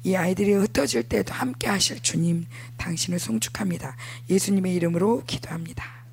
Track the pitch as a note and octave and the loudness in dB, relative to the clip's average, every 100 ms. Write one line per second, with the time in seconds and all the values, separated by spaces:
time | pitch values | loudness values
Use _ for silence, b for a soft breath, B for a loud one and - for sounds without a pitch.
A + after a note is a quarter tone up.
0 | - F#3 F3 F#3 G3+ G3+ G#3 - A#3+ - | 2 2 2 2 4 4 4 2 2 0
1 | A#3 - G2 - C4 B3+ A#3 G3 - - | 2 0 0 -2 -4 -2 0 2 0 0
2 | - E3 E3+ E3+ E3+ B B - F3 E3 | -2 2 2 2 -2 B B -10 -6 -4
3 | - F3 - - - - F#2+ E2+ C3 - | -2 -4 -2 -2 -2 -2 -2 -2 -6 -12
4 | B B - F#3 G3 G3 F#3 F3+ E3+ E3+ | B B 2 2 4 2 2 2 2 2
5 | G3 A#3 - - - E3 E3 - - - | 2 2 0 -8 -6 -8 -8 -10 -12 -16
6 | - | -20